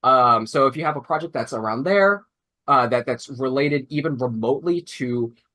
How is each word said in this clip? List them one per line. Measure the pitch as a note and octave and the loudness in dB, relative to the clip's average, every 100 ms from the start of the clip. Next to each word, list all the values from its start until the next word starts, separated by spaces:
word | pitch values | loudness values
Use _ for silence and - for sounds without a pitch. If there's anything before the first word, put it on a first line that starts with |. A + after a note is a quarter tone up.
Um, | E3 C3 B2 A#2 | 4 4 6 4
so | A2 D#3 C3+ | 2 2 2
if | B2+ | 2
you | |
have | D#3+ D3 | -4 -4
a | |
project | B2 D#3 E3 | -4 -4 -4
that's | C3+ A2+ | -6 -6
around | A2+ A2 A2+ | -4 -4 -4
there, | C3+ G3+ G3 G3+ _ _ _ _ - | 0 4 4 2 _ _ _ _ 2
uh, | C#3 B2 | 2 4
that, | B2 | 0
that's | A#2+ A#2 - | -2 -6 -8
related | C3 C3 C3 D3 D3 C3 | -6 -2 0 0 0 -2
even | D3+ D#3 C3+ | -4 -4 -2
remotely | B2 A2+ A2+ C3+ D#3+ F3 | -4 -2 -2 -2 0 -4
to | F3 - B2+ A#2+ A#2 A#2 _ | -4 -8 -4 -2 -4 _ _